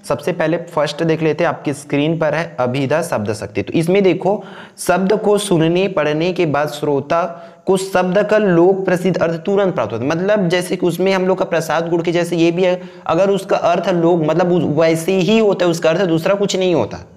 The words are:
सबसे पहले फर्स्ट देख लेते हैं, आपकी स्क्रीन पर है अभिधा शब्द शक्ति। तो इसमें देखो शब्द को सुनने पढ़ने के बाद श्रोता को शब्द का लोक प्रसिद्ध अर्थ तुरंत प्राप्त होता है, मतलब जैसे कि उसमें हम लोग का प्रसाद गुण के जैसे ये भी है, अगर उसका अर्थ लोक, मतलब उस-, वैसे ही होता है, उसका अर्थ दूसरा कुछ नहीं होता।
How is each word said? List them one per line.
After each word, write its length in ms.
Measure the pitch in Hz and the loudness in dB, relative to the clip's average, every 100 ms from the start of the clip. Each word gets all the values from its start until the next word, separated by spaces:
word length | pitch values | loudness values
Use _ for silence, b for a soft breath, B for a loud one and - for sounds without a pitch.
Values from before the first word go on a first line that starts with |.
| - | -6
सबसे 240 | 143 - | -4 -4
पहले 240 | 170 160 170 | -2 -2 -2
फर्स्ट 460 | 165 - 147 - | -4 -2 -2 -2
देख 200 | 160 160 | -2 0
लेते 220 | 160 151 | 0 0
हैं, 40 | 165 | -2
आपकी 240 | 139 - | -2 -6
स्क्रीन 460 | 139 - 143 151 165 | -8 -4 0 0 0
पर 160 | 156 | 0
है 220 | 147 165 - | -2 -6 -4
अभिधा 420 | 127 131 135 151 | -2 0 0 -2
शब्द 300 | 170 123 104 | 0 -4 -4
शक्ति। 300 | 104 98 - | -6 -6 -6
तो 100 | 98 | -2
इसमें 300 | - 165 196 | 0 2 2
देखो 420 | 190 160 180 202 B B B - | 2 2 0 -2 B B B -8
शब्द 340 | - 180 190 | -2 0 2
को 260 | 214 202 208 | 0 2 0
सुनने 500 | 202 170 160 175 196 | 2 2 2 2 0
पढ़ने 440 | 160 147 151 175 | 0 0 0 -2
के 140 | 180 165 | 0 0
बाद 220 | 143 151 | 0 -2
श्रोता 840 | - 147 139 139 170 175 - - - - | -4 -2 -2 0 -2 -2 -8 -18 -10 0
को 100 | 185 | 0
शब्द 460 | 190 185 180 185 | 0 0 2 0
का 160 | 208 214 | 2 2
लोक 460 | 208 170 175 190 | 4 4 4 2
प्रसिद्ध 380 | 190 180 190 170 | 0 0 0 0
अर्थ 120 | 170 | -2
तुरंत 400 | 165 180 202 196 | -2 -2 0 0
प्राप्त 180 | 147 117 | 0 -4
होता 120 | 113 | -4
है, 60 | 127 | -2
मतलब 380 | 165 190 214 175 | -2 0 0 2
जैसे 280 | 180 180 180 | 0 -2 -2
कि 100 | 180 | -2
उसमें 260 | 165 190 | 0 0
हम 140 | 190 185 | 2 0
लोग 120 | 185 | 0
का 60 | |
प्रसाद 440 | 190 165 147 156 170 | 0 -2 -2 -2 0
गुण 140 | 170 | -2
के 100 | 165 | 0
जैसे 240 | 170 170 175 | 0 0 2
ये 140 | 165 | 2
भी 140 | 170 | 2
है, 180 | 185 180 180 B - | 0 0 -6 B -2
अगर 240 | 165 196 | 0 2
उसका 260 | 196 196 190 | 0 0 0
अर्थ 320 | 160 180 190 | 2 0 0
लोक, 340 | 175 165 175 | 2 2 2
मतलब 300 | 151 160 180 | 2 0 2
उस-, 280 | 180 175 151 | 2 0 2
वैसे 320 | 165 165 165 | 2 2 0
ही 260 | 190 180 220 | 0 2 4
होता 260 | 214 185 | 2 2
है, 60 | 175 | 0
उसका 200 | 170 165 | 2 0
अर्थ 100 | 170 | 0
दूसरा 340 | 190 160 190 | 0 0 0
कुछ 220 | 196 202 185 | 0 0 0
नहीं 180 | 185 | 2
होता। 320 | 160 101 - - | 2 0 -6 -16